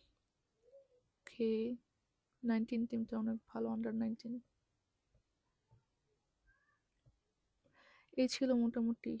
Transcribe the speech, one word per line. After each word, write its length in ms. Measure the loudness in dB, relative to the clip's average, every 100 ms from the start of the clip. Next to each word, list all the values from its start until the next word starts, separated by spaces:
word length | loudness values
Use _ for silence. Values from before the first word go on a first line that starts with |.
| _ _ _ _ _ _ _
ওকে, 1120 | -20 _ _ _ _ -18 -2 0 0 -2 -6 _ _ _ _ _ _
নাইনটিন 420 | 0 0 0 -2 -2
টিমটা 320 | -2 -2 -2
অনেক 200 | -2 -4 -6
ভালো, 220 | -4 -2
under 220 | -2 -2
নাইনটিন। 480 | -2 -2 -4 -8 -10 -12 _ _ _ _ _ _ _ _ _ _ _ _ -20 _ _ _ _ _ _ _ _ _ _ _ _ _ _ _ _ _ _ _ _ -20 -20 _ 0
এই 100 | 2
ছিল 260 | 4 4
মোটামুটি 640 | 4 4 2 0 0 -4 -6